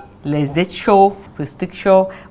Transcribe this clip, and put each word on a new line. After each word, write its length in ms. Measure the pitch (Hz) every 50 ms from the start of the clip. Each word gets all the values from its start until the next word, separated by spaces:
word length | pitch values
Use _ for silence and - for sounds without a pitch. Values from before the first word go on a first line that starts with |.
| - - - - -
Lezzet 460 | 143 147 147 147 135 143 160 180 -
show, 440 | - - - - 202 196 196 202 202 - - - - -
fıstık 380 | 147 135 - - 185 180 -
show. 400 | - - 202 190 190 190 190 - - - -